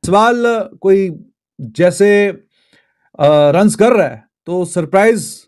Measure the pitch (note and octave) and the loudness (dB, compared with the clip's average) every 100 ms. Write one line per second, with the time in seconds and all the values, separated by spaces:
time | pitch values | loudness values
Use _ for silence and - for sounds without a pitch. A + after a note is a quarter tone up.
0 | - G3 A3 A#3+ A#3 A3+ G3 - F#3+ G3 | 0 0 2 0 -2 -4 -8 -6 0 0
1 | F#3+ D#3+ - _ _ _ B2+ A2 F3 F3 | 0 -8 -20 _ _ _ -16 -2 -2 2
2 | G3+ G3+ G3+ F3 _ _ _ _ _ _ | 2 2 0 -6 _ _ _ _ _ _
3 | _ - C#3+ D3+ D3 D#3 G#3 G#3+ A3 A#3 | _ -2 2 4 2 2 0 2 2 2
4 | D3+ A#2+ _ _ - F3+ F3 F3+ D#3 F#3+ | 0 -6 _ _ -8 -6 -4 -6 -2 2
5 | G#3+ A3+ C#3+ - | 2 0 -4 -16